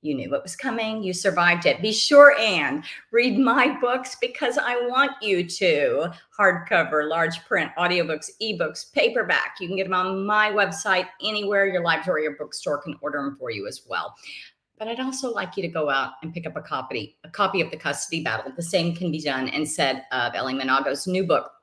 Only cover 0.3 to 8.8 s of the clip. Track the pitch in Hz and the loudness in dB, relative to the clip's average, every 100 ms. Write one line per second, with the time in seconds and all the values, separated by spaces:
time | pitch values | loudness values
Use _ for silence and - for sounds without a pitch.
0.3 | 196 - - 262 226 220 220 190 180 202 | -4 -4 -8 -6 -4 -4 -4 -4 -2 0
1.3 | 180 175 175 170 139 202 208 - 285 285 | 2 2 4 2 2 0 0 6 12 12
2.3 | 285 226 180 147 277 - - - 233 247 | 10 2 2 0 -2 -6 -16 -2 2 2
3.3 | 208 254 254 262 277 247 254 254 - 247 | 4 4 4 2 2 0 -2 -4 -6 -6
4.3 | - 240 254 - 247 240 254 277 262 214 | -2 -2 0 -2 -2 0 2 0 0 0
5.3 | 185 170 - 190 147 139 127 165 170 _ | 0 0 0 2 4 4 2 -2 -6 _
6.3 | - 196 175 170 196 156 151 151 160 165 | 2 4 4 0 2 2 0 0 0 0
7.3 | 170 - 196 151 - 175 180 160 156 - | -2 -2 -2 -2 0 0 2 0 -4 -8
8.3 | - 220 185 160 156 | -8 -6 -2 -4 -6